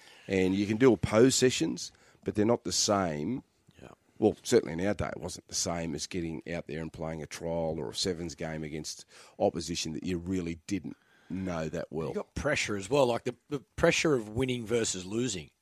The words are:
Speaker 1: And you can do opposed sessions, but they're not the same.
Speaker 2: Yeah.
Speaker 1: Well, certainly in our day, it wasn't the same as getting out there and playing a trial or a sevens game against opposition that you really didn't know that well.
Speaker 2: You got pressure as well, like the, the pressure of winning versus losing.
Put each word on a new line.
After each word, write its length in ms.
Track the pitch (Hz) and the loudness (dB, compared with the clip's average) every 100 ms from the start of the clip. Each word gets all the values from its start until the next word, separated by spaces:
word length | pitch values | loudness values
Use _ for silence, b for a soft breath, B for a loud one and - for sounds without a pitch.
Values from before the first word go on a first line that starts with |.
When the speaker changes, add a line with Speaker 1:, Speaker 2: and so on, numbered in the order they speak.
| B B B | B B B
Speaker 1:
And 260 | 95 92 | 2 4
you 120 | 95 101 | 4 2
can 100 | 110 | 6
do 160 | 131 | 6
opposed 460 | 104 - 107 131 - | 6 4 6 8 8
sessions, 520 | 127 - 160 123 - - b b | 4 2 -2 -4 -8 -16 b b
but 100 | - | -4
they're 100 | - | 2
not 200 | 104 120 | 2 2
the 80 | - | 0
same. 720 | - - 101 92 76 78 131 - _ _ - | 0 2 2 2 -2 -4 -6 -8 _ _ -20
Speaker 2:
Yeah. 80 | 64 - _ - | -20 -20 _ 2
Speaker 1:
Well, 180 | 107 85 | 2 2
certainly 320 | - 120 - | 2 2 4
in 120 | 82 95 | -2 -2
our 80 | |
day, 140 | 98 64 | -2 -4
it 100 | - | -6
wasn't 280 | 80 - - | -10 -10 -8
the 60 | |
same 400 | - 98 85 82 | -4 -2 -2 -4
as 120 | 71 - | -6 -6
getting 360 | 95 85 80 - | -6 -6 -6 -6
out 140 | 85 - | -8 -6
there 140 | 76 | -8
and 100 | 80 | -8
playing 300 | - 80 80 | -6 -6 -6
a 40 | 73 | -8
trial 500 | - 85 82 80 80 | -8 -4 -2 -2 -2
or 120 | 62 | -6
a 40 | |
sevens 400 | - 98 82 85 | -4 -2 -2 -6
game 280 | 71 82 78 | -6 -6 -6
against 420 | 78 76 78 - - B B B | -6 -8 -8 -12 -16 B B B
opposition 540 | 98 - 82 85 82 | 0 0 -4 -4 -4
that 100 | 76 | -4
you 140 | - 90 | -4 -4
really 400 | 87 95 85 85 - | -2 -2 -2 -6 -4
didn't 300 | 98 - - b b b | -6 -6 -12 b b b
know 380 | 92 92 85 80 | -6 -4 -4 -4
that 160 | 82 - | -4 -6
well. 180 | 80 76 | -4 -4
Speaker 2:
You 60 | |
got 200 | 78 - | -4 -6
pressure 420 | - 143 143 - 101 | -4 -2 0 -2 -4
as 120 | 95 | 0
well, 160 | 143 127 | 4 4
like 180 | 117 | 2
the, 100 | - - - | -2 -8 -6
the 120 | 143 - - | -8 -8 2
pressure 380 | 170 160 165 | 4 4 4
of 140 | 135 107 | 2 0
winning 380 | 110 131 123 110 | -2 0 -2 0
versus 380 | 120 110 95 90 | 0 2 -2 -4
losing. 440 | 110 127 95 76 _ | -2 -2 -4 -10 _